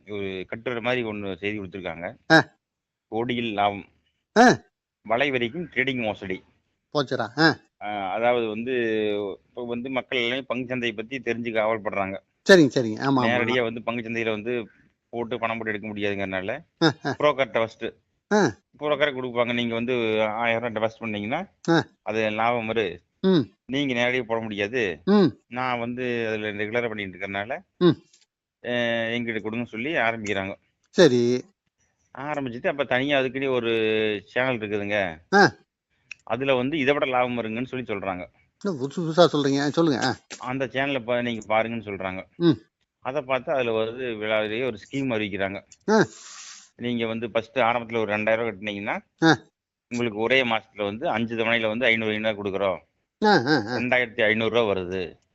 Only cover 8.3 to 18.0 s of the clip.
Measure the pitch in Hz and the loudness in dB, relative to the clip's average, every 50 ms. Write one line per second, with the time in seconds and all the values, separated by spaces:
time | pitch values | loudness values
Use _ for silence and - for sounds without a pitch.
8.3 | 123 120 117 110 107 110 117 127 131 123 117 113 110 107 107 104 104 104 104 98 | 2 2 0 -2 -4 -6 -4 -4 -2 0 0 0 0 0 0 0 0 -2 -4 -6
9.3 | 87 - _ _ - - 127 117 120 120 120 135 135 127 120 - 135 127 117 117 | -8 -10 _ _ -14 -12 -8 -8 -6 -6 -6 -4 -4 -4 -4 -2 -2 -2 -2 -2
10.3 | 127 139 131 - 120 123 131 117 127 123 120 117 104 104 110 113 135 131 120 120 | -2 -4 -4 -6 -6 -6 -4 -6 -6 -4 -2 -4 -4 -4 -8 -8 -8 -8 -4 -4
11.3 | 117 113 120 120 107 110 107 110 113 110 98 107 95 98 98 95 98 92 _ _ | -4 -2 -4 -2 0 0 0 0 0 -2 -4 -4 -2 -2 -4 -4 -4 -8 _ _
12.3 | _ _ - - 196 180 151 123 - 139 120 110 107 113 127 139 139 131 123 117 | _ _ 6 8 10 10 10 6 4 0 -2 -2 -2 0 0 2 2 4 2 2
13.3 | 120 123 120 117 123 127 120 113 117 120 107 117 117 120 110 113 113 113 113 113 | 2 2 0 0 0 0 0 -2 -4 -6 -6 -6 -6 -6 -6 -6 -4 -4 -2 -2
14.3 | 110 104 104 117 123 120 107 101 _ _ _ _ _ _ _ _ - 117 117 110 | -2 -2 -4 -4 -4 -4 -6 -8 _ _ _ _ _ _ _ _ -8 -6 -6 -4
15.3 | 123 113 113 113 113 113 113 110 104 104 107 107 104 104 104 101 101 98 98 95 | -4 -4 -4 -4 -4 -4 -4 -6 -6 -6 -6 -8 -8 -4 -4 -4 -2 -2 -4 -4
16.3 | 95 92 92 101 120 151 - _ _ - 170 156 139 - - 143 131 - 143 147 | -4 -4 -4 -6 -8 -8 -10 _ _ 0 0 0 0 0 -6 -8 -4 0 2 2
17.3 | 139 127 135 110 - 120 113 107 - - - - - _ | 2 2 -2 -2 0 -2 -2 -2 -4 -8 -10 -10 -10 _